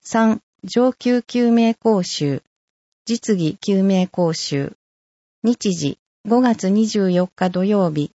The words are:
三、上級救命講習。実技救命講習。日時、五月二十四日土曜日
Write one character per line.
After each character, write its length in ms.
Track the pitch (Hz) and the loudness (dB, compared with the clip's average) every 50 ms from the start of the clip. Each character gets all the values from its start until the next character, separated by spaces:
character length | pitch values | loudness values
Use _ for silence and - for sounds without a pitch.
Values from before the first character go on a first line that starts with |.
三、 400 | _ - - 226 226 220 220 220 _ _ _ _ - | _ -2 0 2 2 2 2 0 _ _ _ _ -16
上 300 | 185 - 240 247 254 254 | -4 0 2 2 2 0
級 280 | _ - 247 247 247 - | _ -2 0 0 0 -2
救 280 | - - 247 240 233 | -2 -2 0 2 4
命 220 | 233 233 233 226 226 | 4 4 4 2 0
講 300 | _ _ 226 220 190 180 | _ _ 0 2 2 0
習。 380 | - - - 151 143 139 131 _ _ _ _ _ _ _ _ _ _ _ _ _ | -4 -4 -4 -2 -2 -2 -4 _ _ _ _ _ _ _ _ _ _ _ _ _
実 320 | - 233 233 - - 208 | -6 -6 -6 -2 -2 0
技 200 | 180 165 151 - - | 0 0 -2 -4 -4
救 240 | - - 196 190 190 | -2 0 0 2 2
命 240 | 196 190 185 185 | 2 2 2 0
講 260 | 180 - - 180 165 160 | -2 -2 -2 -2 -2 -2
習。 440 | - - - 147 139 139 - - _ _ _ _ _ _ _ _ _ _ _ _ _ - | -4 -6 -6 -4 -4 -4 -6 -10 _ _ _ _ _ _ _ _ _ _ _ _ _ -2
日 300 | 220 240 _ - 208 180 | -2 -2 _ -2 -4 -4
時、 260 | 135 143 139 - _ _ _ _ _ _ | -2 -4 -6 -6 _ _ _ _ _ _
五 160 | 208 233 247 | 0 0 2
月 280 | 254 240 220 - - 190 | 2 2 0 0 0 0
二 180 | 196 214 220 | 2 2 0
十 240 | 214 - 208 196 185 | 0 0 0 0 2
四 160 | 180 180 180 | 2 0 0
日 220 | 180 _ - 185 185 | -2 _ -4 -4 -2
土 160 | 180 180 185 | -2 -2 0
曜 260 | 202 214 202 185 165 | 0 2 2 0 0
日 200 | 151 147 143 - _ | 0 -2 -4 -6 _